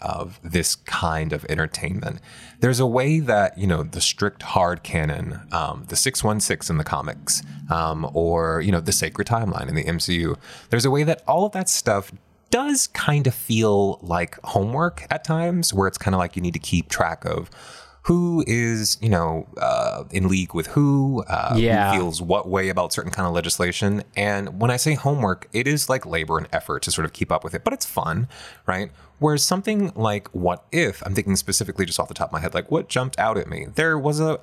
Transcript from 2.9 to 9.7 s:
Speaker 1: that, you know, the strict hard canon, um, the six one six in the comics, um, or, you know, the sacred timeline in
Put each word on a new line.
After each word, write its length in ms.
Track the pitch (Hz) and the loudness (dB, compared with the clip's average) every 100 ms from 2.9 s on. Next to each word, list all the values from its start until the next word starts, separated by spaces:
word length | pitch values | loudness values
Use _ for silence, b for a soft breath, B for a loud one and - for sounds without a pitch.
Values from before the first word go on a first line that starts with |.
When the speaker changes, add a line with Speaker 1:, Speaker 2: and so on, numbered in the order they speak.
| 123 135 160 | 2 2 2
Speaker 1:
that, 360 | 135 104 98 - | 4 2 2 0
you 120 | 98 | 0
know, 160 | 82 | 0
the 160 | 78 - | -2 -2
strict 420 | - - 101 - | -2 0 -2 -4
hard 400 | - - 87 87 | -2 2 2 0
canon, 580 | - 82 76 71 - - - | -4 -2 0 -2 -6 -10 -6
um, 320 | 85 76 71 - | -4 -4 -6 -6
the 80 | 85 | -2
six 280 | 135 - | 0 0
one 160 | 110 107 | 0 0
six 280 | - 87 - | 0 -2 0
in 80 | 80 | -2
the 80 | |
comics, 560 | 76 73 76 - - - - B - | 0 -4 -4 -8 -4 -4 -4 B -4
um, 400 | 82 80 80 78 | 0 0 -2 -2
or, 460 | - 85 85 82 82 | 0 2 2 0 0
you 120 | 90 | 2
know, 80 | 85 | 0
the 100 | 82 | 2
sacred 360 | 95 82 - 101 | 0 -2 -2 -2
timeline 400 | 113 107 85 | 0 0 -4
in 80 | - | -4